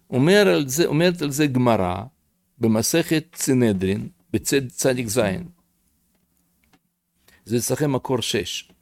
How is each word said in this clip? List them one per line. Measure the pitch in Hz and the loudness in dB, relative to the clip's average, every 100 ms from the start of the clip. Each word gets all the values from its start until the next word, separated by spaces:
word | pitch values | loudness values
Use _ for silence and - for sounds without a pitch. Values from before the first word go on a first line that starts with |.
| _ | _
אומר | 127 147 202 196 | 0 4 6 4
על | 170 139 | 2 0
זה, | 127 - | 0 0
אומרת | 147 175 175 | 2 2 0
על | 147 | -4
זה | 139 151 | 0 0
גמרא, | 127 123 107 90 95 117 - _ _ _ _ | 2 2 2 0 -4 -8 -16 _ _ _ _
במסכת | 117 110 113 165 165 156 - | 0 0 0 0 0 -2 -4
סנהדרין, | - - 127 120 98 92 104 - - _ | -6 0 2 2 2 -2 -4 -6 -16 _
בצד | - - 139 127 | -6 -2 -2 -2
צדיק | - 139 127 117 | -2 -2 0 -2
זין. | 123 104 90 87 - _ _ _ _ _ _ _ _ _ _ _ _ _ _ _ _ _ _ | -2 -2 -4 -10 -18 _ _ _ _ _ _ _ _ _ _ _ _ _ _ _ _ _ _
זה | - 120 | -6 -4
אצלכם | - 131 147 | -2 -2 0
מקור | 127 - 127 | -2 -2 -4
שש. | - 113 92 - - _ | -2 -4 -4 -8 -14 _